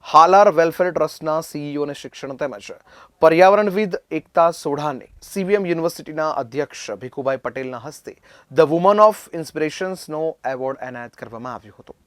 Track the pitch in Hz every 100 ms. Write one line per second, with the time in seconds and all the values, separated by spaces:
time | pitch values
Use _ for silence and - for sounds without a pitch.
0 | - 151 165 190 208 160 165 160 180 165
1 | 156 - 156 156 160 151 147 143 143 139
2 | 131 - 139 131 147 104 - 92 _ -
3 | - _ 160 165 185 208 208 185 214 175
4 | _ 160 _ - 170 165 151 143 147 131
5 | 104 - - 196 190 208 185 165 165 -
6 | 156 156 156 - 127 131 143 - - 104
7 | 123 - 131 135 123 120 131 123 123 -
8 | - - _ _ _ 135 156 165 185 208
9 | 214 208 - 170 156 156 156 - 190 185
10 | - 151 160 - 127 131 131 135 127 123
11 | 120 _ 117 113 123 110 104 _ - -